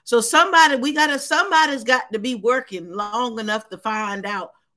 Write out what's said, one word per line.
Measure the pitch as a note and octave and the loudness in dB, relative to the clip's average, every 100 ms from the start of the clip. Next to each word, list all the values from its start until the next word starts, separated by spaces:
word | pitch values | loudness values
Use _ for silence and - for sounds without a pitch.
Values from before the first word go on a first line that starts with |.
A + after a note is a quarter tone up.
So | - A#3+ | 0 0
somebody, | A3+ D4+ F4 E4+ D#4 C4+ | 4 4 4 6 6 4
we | C4+ | 0
gotta, | D4+ D4+ C#4 | 0 0 0
somebody's | C#4 D#4 G4 D#4+ D#4 C#4 | -2 0 2 2 2 0
got | A3+ B3+ - | 0 0 0
to | G#3+ | -6
be | A3+ B3 | -6 -2
working | G#3 B3+ B3+ F#3 F3 | 0 0 -2 -10 -10
long | F#3 G#3 A3 B3 A3 | -8 -6 -4 -4 -4
enough | G#3+ G#3+ G#3+ | -4 -6 -6
to | F3+ | -10
find | A3 G#3+ G#3+ G3+ G3+ | -6 -4 -4 -6 -6
out | G#3 F3 _ _ | -8 -8 _ _